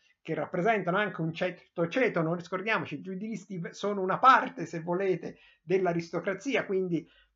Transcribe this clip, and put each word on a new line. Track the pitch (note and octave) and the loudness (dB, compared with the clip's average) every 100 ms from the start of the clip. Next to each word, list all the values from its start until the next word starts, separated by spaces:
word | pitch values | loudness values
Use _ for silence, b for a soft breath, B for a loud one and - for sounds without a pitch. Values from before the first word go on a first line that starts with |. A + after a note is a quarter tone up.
| b _ | b _
che | - | -6
rappresentano | D#3 D3 F3 F#3 A3 E3+ F#3 | -4 -2 0 2 2 2 0
anche | G#3 E3+ | 0 -2
un | E3 | -4
certo | D#3+ F3+ F3 - - E3+ | -2 -4 -4 -10 -2 0
ceto, | B3+ A#3 E3+ | 2 2 2
non | D#3+ F3 | 0 -2
scordiamoci, | - F#3+ G#3 G#3 C#3+ C#3+ | -4 -4 0 -2 -2 -8
i | |
giuristi | F#3 F#3+ A3 G3+ - F#3 | -8 -8 -6 -8 -8 -8
v-, | F3 | -8
sono | - G3+ G3+ | -4 -2 0
una | F#3 E3+ | 0 6
parte, | B3+ A#3 C4 - E3+ | 8 8 4 -4 -6
se | E3+ | -6
volete, | E3 F3+ G3 F3+ - b b b | -2 0 0 0 -4 b b b
dell'aristocrazia, | D#3+ F#3+ F#3 E3+ E3 F3 G3+ F#3+ C#4 G#3+ - | 0 2 2 0 -2 -4 -2 -4 0 0 0
quindi | F#3+ F#3 D#3+ E3 b b | -2 0 -2 -4 b b